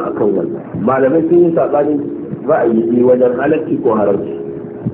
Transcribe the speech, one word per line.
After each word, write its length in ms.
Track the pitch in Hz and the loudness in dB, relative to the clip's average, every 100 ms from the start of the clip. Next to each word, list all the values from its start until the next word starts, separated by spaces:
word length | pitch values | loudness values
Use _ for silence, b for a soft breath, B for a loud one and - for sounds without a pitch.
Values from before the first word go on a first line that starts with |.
| 156 | -2
a 40 | |
kan 180 | - 107 | -2 0
wannan. 320 | 95 87 - - 85 | 0 -4 -8 -10 -4
Malamai 500 | 104 131 131 160 160 | -2 2 2 2 4
sun 120 | 175 | 4
yi 120 | 175 | 4
saɓanin 480 | 165 135 143 147 147 - - - - 123 | 2 0 0 0 0 -4 -8 -10 -10 -2
ra'ayi 360 | 160 - 110 113 | 0 2 2 2
biyu 180 | 120 123 | 2 4
wajen 280 | 123 123 120 | 4 2 2
halarci 400 | 143 156 - - | 0 0 -2 -2
ko 100 | 123 | 0
haramci. 380 | 110 101 98 - - - - - - - | 2 2 0 -4 -8 -10 -12 -12 -10 -8